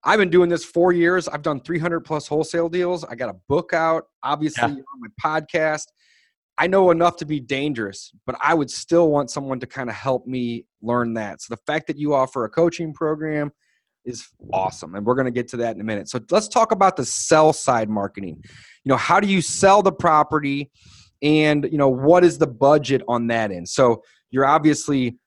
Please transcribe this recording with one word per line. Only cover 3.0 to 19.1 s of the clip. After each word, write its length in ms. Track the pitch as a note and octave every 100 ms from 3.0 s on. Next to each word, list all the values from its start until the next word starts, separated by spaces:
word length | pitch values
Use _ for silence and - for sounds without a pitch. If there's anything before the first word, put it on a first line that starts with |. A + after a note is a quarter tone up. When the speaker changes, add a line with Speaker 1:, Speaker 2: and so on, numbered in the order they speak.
Speaker 1:
I 120 | D3+ A#2
got 120 | B2
a 40 | F#2+ _
book 240 | D3 E3+
out. 320 | E3+ D#3+ D#3+ - _
Obviously, 400 | C3 D3+ D3+ D3+ A#2+
Speaker 2:
Yeah. 60 | C#3
Speaker 1:
you're 80 | -
on 60 | C3
my 400 | A2+ - D#3 D#3
podcast. 460 | D3+ E3+ D#3 D3+ - _ _ _ _ _ _ -
I 100 | E3
know 220 | F#3+ F#3
enough 240 | E3 E3+ E3+
to 80 |
be 160 | D3+ D3+
dangerous, 720 | A#2+ C3+ D3 B2 G#2 G2 - _
but 120 | - A#2+
I 140 | C#3+
would 160 | E3 C#3
still 400 | - - E3+ E3
want 200 | D3 C3
someone 280 | - C#3 B2+
to 60 | B2
kinda 260 | - B2
help 340 | G#2 C3+ B2+ B2+
me 380 | B2+ A#2+ A#2 - _
learn 340 | A2 A#2+ A#2
that. 260 | A2+ G#2 -
So 120 | -
the 60 | A#2 -
fact 220 | D3+ -
that 80 | C#3+
you 160 | D3
offer 300 | C#3+ C3 C3+
a 40 | A2
coaching 440 | - E3+ E3 E3
program 580 | D3 D#3 D#3 D#3 D3+ D3 _ _ _ _ _
is 240 | - A#2+ - _ -
awesome. 420 | F#2+ F#2+ - D#2+
And 100 | F#2+
we're 100 | G#2 B2+
gonna 140 | C3
get 160 | A#2+ B2
to 80 | A#2+
that 180 | A#2
in 60 | A2
a 40 |
minute. 240 | A2 G#2 -
So 120 | B2+ A2
let's 160 | F3+ G#3+
talk 240 | B3 A3+
about 260 | G#3+ F#3+ F#3
the 80 |
sell 480 | B2+ - - D#3 D#3
side 360 | D3+ - A#2+ G#2+
marketing. 500 | G#2+ G2+ - F#2+ D#2 - - - _
You 60 | C3+
know, 60 | B2+
how 220 | -